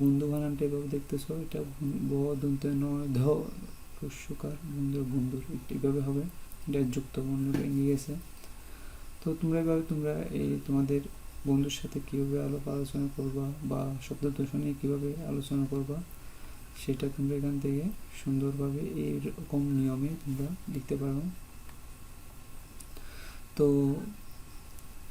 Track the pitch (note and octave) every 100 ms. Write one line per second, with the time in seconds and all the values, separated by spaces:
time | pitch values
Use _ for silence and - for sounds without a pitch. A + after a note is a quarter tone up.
0 | C#3 C#3 D3 D3 D3 C#3+ D3 C#3+ C#3+ C#3+
1 | - C#3+ - D#3+ D#3 D3+ C#3+ C#3 C#3+ D3
2 | C3+ C#3 C#3+ C#3 C#3+ C#3 C#3+ C#3 C#3+ C#3+
3 | C#3+ B2 C#3 D#3 - - - - - -
4 | C#3+ - - C#3+ D3 D3 D#3+ C#3+ C#3 C#3+
5 | C3 C3 B2+ C3 D3+ - - C#3 C#3 C#3+
6 | C#3 C#3 F3 - - - - C#3+ C3 B2+
7 | B2+ C3+ C3 C3+ C3+ C3+ C#3 C#3 C#3 C#3
8 | D3 D#3+ - - - - - - - -
9 | - - E3 D#3 E3 E3 E3 D#3+ D#3+ D3+
10 | D3+ D3+ E3+ C#3+ C#3+ C#3+ C#3 C#3 C#3 C#3+
11 | C#3 - - - C#3+ C#3 C#3+ - C#3+ C#3+
12 | C#3 C#3 C#3 C#3+ C#3 C#3+ C#3+ C#3+ C#3 C#3+
13 | C#3 C#3+ C3+ C3+ C#3 D3+ C#3 C3+ C3+ C3+
14 | - C#3 C#3+ C#3 C#3 C#3+ D3 C#3 C#3 C#3+
15 | C#3+ D#3 D#3 C#3+ C#3 C#3 C3+ C#3 C3+ D#3
16 | F3 - - - - - - - - C3+
17 | C#3 C#3+ C#3 C#3+ C#3+ C#3+ C#3 C#3 F3+ -
18 | - - C#3 C3+ C#3 C#3 C#3 C#3+ D#3+ D#3+
19 | D3 C#3+ C#3 D#3 D3+ C#3+ C#3+ C3+ C3+ C3
20 | C#3+ E3 C#3+ C3+ D3 F#3 - C#3+ - C#3+
21 | C#3 C#3 F3+ F3+ - - - - - -
22 | - - - - - - - - - -
23 | - - - - - - D3 C#3+ C#3 D#3
24 | G3+ G#3 - - - - - - - -
25 | -